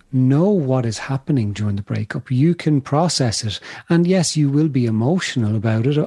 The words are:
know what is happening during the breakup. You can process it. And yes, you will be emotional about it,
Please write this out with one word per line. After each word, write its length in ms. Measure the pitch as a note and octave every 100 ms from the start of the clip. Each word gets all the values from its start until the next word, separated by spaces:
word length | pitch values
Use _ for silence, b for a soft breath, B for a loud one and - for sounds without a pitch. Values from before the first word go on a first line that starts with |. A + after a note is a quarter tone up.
| _
know 380 | C3 B2+ C#3 F#3+
what 340 | G3+ C3+ C3
is 140 | A#2 G#2
happening 540 | - C3+ - C#3+ G#2
during 240 | G2+ G#2 G2+
the 60 |
breakup. 480 | - A2 G#2+ - -
You 260 | B2+ D#3 E3+
can 240 | D#3+ C#3+
process 640 | C3 C#3+ F3 - B2 -
it. 160 | G#2+ - B B B
And 180 | E3+ F3
yes, 300 | F#3 D#3 D#3
you 140 | C#3+
will 180 | C#3+ D#3+
be 160 | C3
emotional 680 | A#2+ A2 A#2+ F#3 - C3 G#2+ A2
about 300 | A2 A2 B2
it, 100 | D3